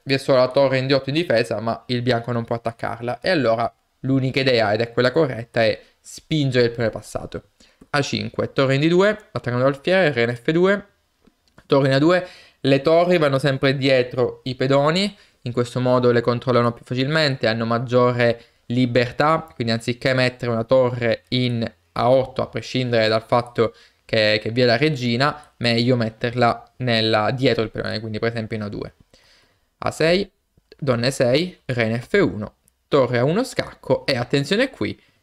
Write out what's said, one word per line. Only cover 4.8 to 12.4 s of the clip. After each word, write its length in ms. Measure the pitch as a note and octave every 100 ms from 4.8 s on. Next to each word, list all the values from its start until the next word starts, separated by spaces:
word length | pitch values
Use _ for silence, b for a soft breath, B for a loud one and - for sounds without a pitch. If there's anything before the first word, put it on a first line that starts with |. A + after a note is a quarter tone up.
è 120 | A#2
quella 200 | - B2
corretta, 500 | D#3+ C#3+ A2+ A2+ A#2+
è 180 | A2 - b b
spingere 680 | - - - D#3 C3+ B2 A#2
il 40 |
peone 180 | A#2+ A2+
passato. 600 | - - - - - - _ b b -
A 120 | C#3+
cinque, 500 | C3+ G#2+ G#2+ - A2
torre 220 | - C3
in 60 | C3+
D 60 | D#3+
due, 220 | F3 G3+ G#3+ -
attaccando 320 | B2 B2 B2
l'alfiere, 480 | C3+ C#3+ E3+ F#3+ D#3
re 100 | A#2+
in 140 | A#2 A#2+
F 140 | -
due, 360 | E3 F#3+ G3+ - _ _ _ _ _ _ _ -
torre 220 | C#3 C3+
in 60 |
A 40 | C3+
due, 280 | D#3+ F3+ F3+ B